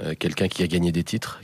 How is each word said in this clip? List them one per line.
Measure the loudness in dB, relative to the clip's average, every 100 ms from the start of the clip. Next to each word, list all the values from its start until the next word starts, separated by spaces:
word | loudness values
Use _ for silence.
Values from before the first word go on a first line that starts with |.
euh, | -6 -2
quelqu'un | -2 2 0
qui | 0
a | 0
gagné | 2 2
des | 2
titres, | 0 -2 -4 -10